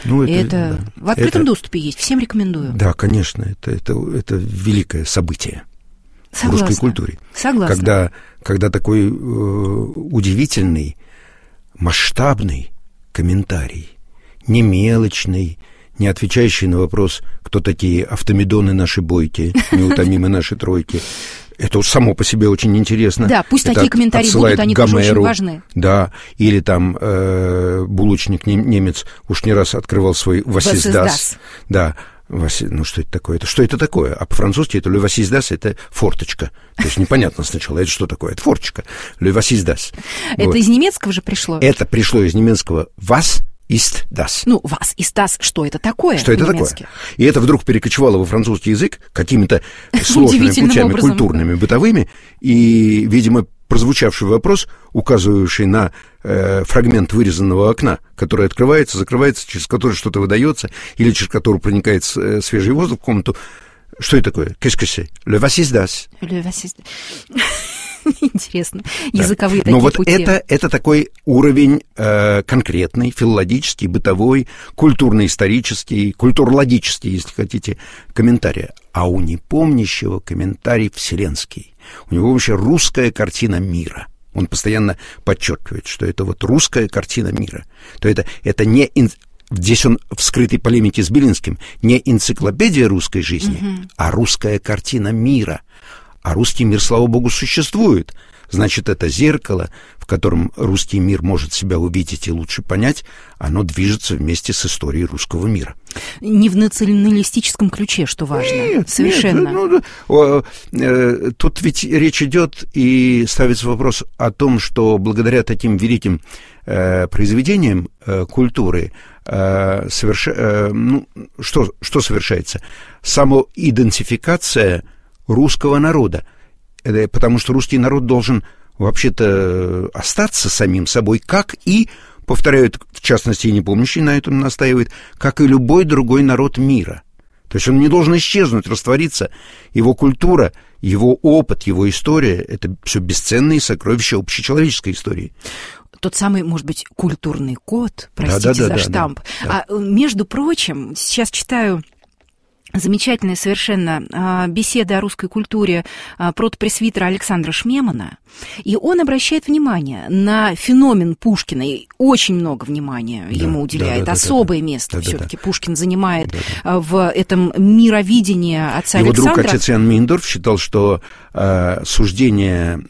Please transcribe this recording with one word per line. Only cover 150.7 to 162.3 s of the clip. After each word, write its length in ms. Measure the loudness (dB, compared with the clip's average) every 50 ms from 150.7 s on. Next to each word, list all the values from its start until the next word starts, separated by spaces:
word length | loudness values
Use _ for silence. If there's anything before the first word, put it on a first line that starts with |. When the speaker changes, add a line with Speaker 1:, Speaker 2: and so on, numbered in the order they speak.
| -6 -8 -10 -10 -10
Speaker 2:
сейчас 360 | -8 -6 -4 -2 -2 -4 -4
читаю 500 | -4 -8 -6 -4 -2 -2 0 0 -2 -4 -6 _ _ _ _ _ _ _ _ _ _ _ _ _ _ _ _ -8 -6
замечательная 640 | -4 0 0 0 0 0 -2 -2 -2 -2 -4 -4
совершенно, 640 | -4 -2 -4 -4 -4 -2 -2 -2 -2 -2 -2 -4 -6 -6 -8
а, 360 | -6 -4 -4 -2 -2 -2 -2
беседа 500 | -2 -2 -4 -4 -2 -2 -2 -2 0 -2
о 40 | -2
русской 280 | -4 -4 -8 -8 -10 -8
культуре, 560 | -6 -6 -6 -4 -2 -2 0 0 0 -2 -4 -8 -14 -20 -20 -16 -10
а, 160 | -6 -6 -4 -2
протопресвитера 720 | -2 -4 -4 -2 -4 -4 -4 -2 -2 -2 -2 -2 -2 -2
Александра 480 | -2 -2 -4 -4 -4 -2 -2 -2 -4 -4
Шмемана. 640 | -4 -2 -2 0 0 0 -2 -2 -4 -8 -12 -14 -18 _ _ -20 -20 -20 -18 -16 -10 -4
И 100 | -2 -2
он 240 | 0 0 0 2 2
обращает 480 | 2 0 0 0 0 -2 -2 -2 0
внимание 600 | 0 0 2 2 0 0 -2 -4 -6 -8 -10 -6 -2
на 460 | 0 0 2 2 2 2 2 0 -2
феномен 600 | -2 0 4 4 6 6 6 4 4 2 0 -2
Пушкина. 460 | -2 0 0 0 0 -2 -6 -6 -4
И 260 | -4 -4 -6 -8 -10 _ _
очень 380 | 0 2 4 4 2 2 0